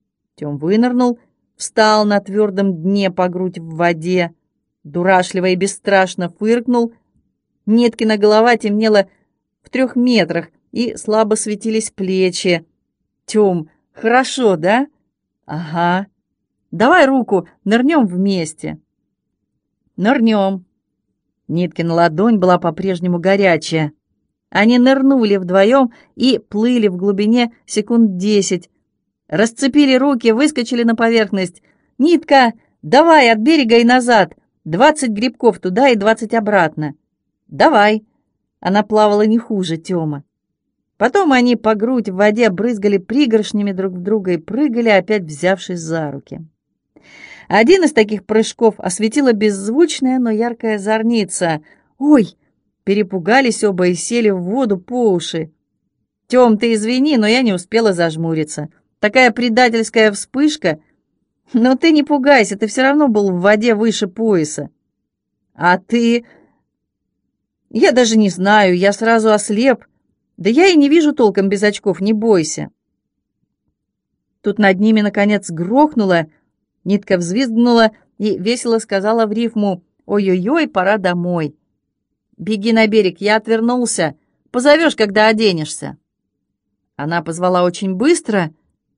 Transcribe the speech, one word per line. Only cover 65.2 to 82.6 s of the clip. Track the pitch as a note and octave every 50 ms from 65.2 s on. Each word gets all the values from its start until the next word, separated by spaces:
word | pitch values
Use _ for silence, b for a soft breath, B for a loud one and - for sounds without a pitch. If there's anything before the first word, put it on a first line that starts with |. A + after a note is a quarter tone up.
| _ _ _ _ _ _ _
"А | - D3+ F3 F3+ F3+
ты?" | - - A3+ A#3+ A#3 A#3 A#3 A#3+ A#3 b b b b b b b b _ _ _ _ _ _ _ _ _ _ _ _ _ _ _ _ _ _ _ _ _
"Я | - A3 E4 F#4+ A#3+
даже | B3 B3 G#3+ A3+ A3
не | G#3+ F#3+
знаю, | E3 F3 F#3 G3+ G#3+ G#3+ G3+ F#3 F3+
я | F3+ F#3+ G3+
сразу | G3+ - A3+ A3+ A#3 A3+ G#3+ A3
ослеп. | G#3+ G#3 G#3 - G#3+ G#3 B3 C4+ A#3+ - _ _ _ _ _ _ _ _ _ _ _ -
Да | E3 G3+
я | A#3 D4+ F#4 G4
и | F4 D4+
не | C#4+ C#4
вижу | D4+ E4+ D4+ D4 D4
толком | - A#3+ G#3 F#3 G3+ G3 G3
без | G3+ G3 G#3
очков, | G#3 G3+ - - G3+ E3+ E3
не | F#3+ G#3 A3+
бойся". | G#3 A3 A#3 G#3 F3 D#3 D3+ - D#3 D3 - _ _ _ _ _ _ _ _ _ _ _ _ _ _ _ _ _ _ _ _ _ _ _ _ _ _ _ _ _ _ _ _ _ _
Тут | - G#3 G3 -
над | G#3 G3 F#3+ F#3
ними, | G#3 A3 A3 G#3+
наконец, | G#3 G3+ G3+ G#3 G3+ G#3 G#3 G3 G3+ -
грохнуло. | E3+ D#3 F3 F#3 A#3 C#4 D4+ D4+ D4+ A#3+ G#3 F#3+ F3+ E3 D#3 D#3+ b b b b _ _ _ _ _ _ -
Нитка | F3 G3+ G3 - - G3 F3
взвизгнула | F3 E3 F#3 A#3+ C#4 A#3 A3 A3+ A#3+ A#3+ A#3 A#3 A3 A3 A3 b b b b -
и | G3+ G#3+ F#3+ -
весело | F3+ A3 B3 A#3+ - A#3+ A3+ A3+
сказала | A3 - G3+ G3 F#3+ G#3+ A3+ A#3 A3+
в | G#3 G#3
рифму: | A3+ A#3 A3+ A#3 G#3+ G#3 G3+ F#3 F3+ _ _ _ _ _
"Ой-ой-ой, | - G3 G#3 G3+ F#3+ F3+ F#3 F3 A3 D4+ E4+ D4+ -
пора | - G3 F3+ G3 G#3+ G#3+
домой". | F#3 F3+ F3 F3 F3 F3 F3 E3+ D#3 C#3+ - _ _ _ _ _ _ _ _ _ _ _ _ _ _ _ _ -
"Беги | E3 G3 A3 G3+